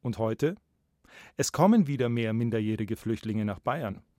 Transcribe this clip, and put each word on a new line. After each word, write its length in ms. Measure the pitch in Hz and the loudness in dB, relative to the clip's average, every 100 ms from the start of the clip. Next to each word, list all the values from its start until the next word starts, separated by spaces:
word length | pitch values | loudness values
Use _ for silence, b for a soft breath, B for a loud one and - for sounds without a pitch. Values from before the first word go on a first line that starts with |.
Und 160 | 127 104 | -6 -2
heute? 380 | 113 113 147 202 _ _ _ _ B B B B | -2 0 -2 -2 _ _ _ _ B B B B
Es 140 | - | -4
kommen 340 | - 185 226 156 | 4 6 6 4
wieder 240 | 139 120 | 2 0
mehr 240 | 120 113 | 0 0
minderjährige 640 | 113 120 113 107 110 107 113 | 0 0 0 -2 -2 -4 -4
Flüchtlinge 500 | - 110 110 110 104 | -4 -6 -4 -4 -4
nach 140 | 95 | -4
Bayern. 420 | - 139 120 92 _ | -6 -4 -6 -8 _